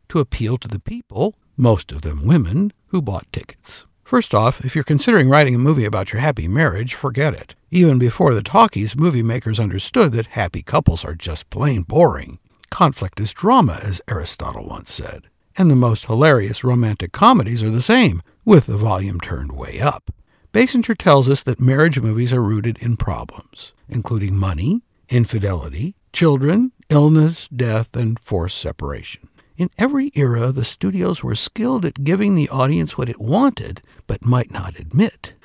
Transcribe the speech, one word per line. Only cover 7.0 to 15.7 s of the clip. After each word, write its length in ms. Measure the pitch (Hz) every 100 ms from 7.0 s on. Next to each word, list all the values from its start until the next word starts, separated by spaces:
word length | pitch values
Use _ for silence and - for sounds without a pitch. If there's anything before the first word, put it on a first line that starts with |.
| 135 117 147
it. 220 | - - - -
Even 280 | 180 165 127
before 360 | 120 - 160
the 100 | 110
talkies, 520 | 101 196 226 - 107 131
movie 280 | 170 127
makers 360 | 113 123 110 110
understood 540 | 104 95 - 254 170
that 140 | 113 113
happy 340 | 120 95 -
couples 420 | - 147 - 82
are 120 | - 82
just 340 | 87 76 -
plain 320 | 98 143 110
boring. 580 | 80 143 160 78 - - _ _ -
"Conflict 500 | - 165 - 95 -
is 140 | 107
drama," 460 | - 196 254 135 78
as 180 | 104 90 -
Aristotle 580 | 87 82 - - 58 -
once 280 | - -
said. 340 | - - - _ _ _ -
And 120 |
the 60 | 175